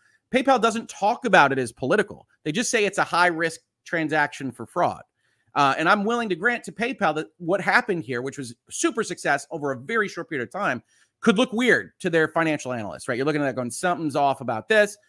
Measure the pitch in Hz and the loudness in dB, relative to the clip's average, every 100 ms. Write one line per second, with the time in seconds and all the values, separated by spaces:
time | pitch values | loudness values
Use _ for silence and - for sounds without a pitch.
0 | _ _ _ 254 262 254 226 220 - - | _ _ _ 0 4 4 2 0 -6 -2
1 | 202 240 240 185 139 135 120 - 131 208 | -2 0 4 6 6 4 -4 -4 0 0
2 | - - _ _ 156 160 233 226 202 190 | 0 -8 _ _ -6 -4 0 0 0 0
3 | 151 170 180 160 165 165 _ _ - 170 | 0 2 2 2 -2 -6 _ _ -6 -4
4 | 151 151 143 - 135 120 113 175 143 87 | 0 0 0 -4 -10 -10 -8 -2 0 -2
5 | - _ _ _ _ - 139 139 165 208 | -12 _ _ _ _ 2 2 4 2 2
6 | 202 240 220 165 226 240 - 175 240 - | 2 -2 -2 -2 -2 -2 -6 -6 -6 0
7 | 175 151 - - 170 196 170 196 208 170 | 0 0 -6 -8 -2 0 2 2 2 -2
8 | 131 123 135 143 120 - _ - 330 233 | -4 -6 -6 -8 -12 -14 _ -4 -2 -2
9 | 202 180 170 143 - 160 143 127 139 226 | -6 -4 -2 -2 -2 -6 -4 -6 -4 -2
10 | 196 175 160 139 117 185 185 120 - _ | -2 -6 -8 -6 -6 -4 -4 -4 -8 _
11 | _ _ 233 196 254 214 247 135 92 - | _ _ 2 2 2 2 2 2 0 -8
12 | 185 165 156 165 160 147 127 120 101 69 | 0 2 2 2 0 0 -4 -6 -6 -8
13 | - 120 139 147 143 120 120 - 180 170 | -6 -2 -2 0 -2 -2 -6 -2 -2 -2
14 | 156 147 139 131 127 110 - 214 208 - | -2 2 2 0 -4 -6 2 4 4 0